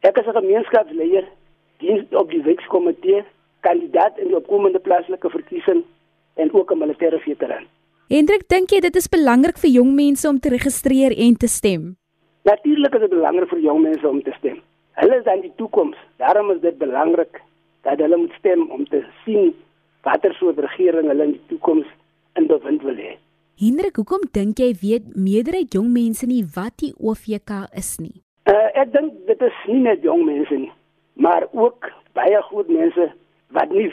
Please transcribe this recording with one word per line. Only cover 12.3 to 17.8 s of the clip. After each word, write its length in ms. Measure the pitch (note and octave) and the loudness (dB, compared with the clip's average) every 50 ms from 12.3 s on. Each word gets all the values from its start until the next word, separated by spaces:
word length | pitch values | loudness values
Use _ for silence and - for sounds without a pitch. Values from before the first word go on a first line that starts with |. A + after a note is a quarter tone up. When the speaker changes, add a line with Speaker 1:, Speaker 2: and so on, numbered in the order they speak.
| _ _ - | _ _ 2
Speaker 1:
Natuurlik 500 | G#3 G#3 G#3+ - D4 D4+ D4+ C#4+ C#4 C4+ | 2 2 2 2 0 2 2 2 2 2
is 60 | A3+ | 2
dit 100 | G#3+ F#3+ | 0 2
belangrik 400 | F3+ E3 D#3+ D3+ E3 F3+ F3+ E3+ | 2 2 2 2 0 0 -2 -2
vir 100 | F3+ E3+ | -2 0
jong 220 | D#3 D3+ D3 D#3+ | 0 2 2 2
mense 260 | D#3+ D#3 D#3+ D3 D3+ | 2 2 0 -2 -2
om 140 | D3 C#3 C#3+ | -2 -2 -2
te 120 | - C3+ C3+ | -4 -6 -8
stem. 240 | - - C3 - - - _ _ _ _ _ | -6 -6 -8 -8 -8 -18 _ _ _ _ _
Hulle 260 | - - - G#3 C4 | -4 0 2 2 2
is 60 | B3 G#3+ | 2 2
dan 180 | A3 F#3+ G3 | 0 -2 -2
die 120 | F#4 F4 - | -4 -8 -10
toekoms. 400 | - A3+ - - G#3 E3 D3 - - - _ _ | -10 -8 -4 0 0 0 -2 -4 -12 -20 _ _
Daarom 340 | - B2+ - F#3+ G#3 G#3 G3+ | -4 0 2 2 2 2 0
is 100 | F#3 D#3+ | -2 -2
dit 160 | E3 E3+ E3 | -2 -4 -2
belangrik 640 | C3+ D3+ C3+ B2 C3+ D#3 E3 E3+ E3+ D#3+ - - - _ _ _ _ _ _ _ _ | -4 -6 -4 -2 -2 0 0 0 0 -2 -4 -6 -20 _ _ _ _ _ _ _ _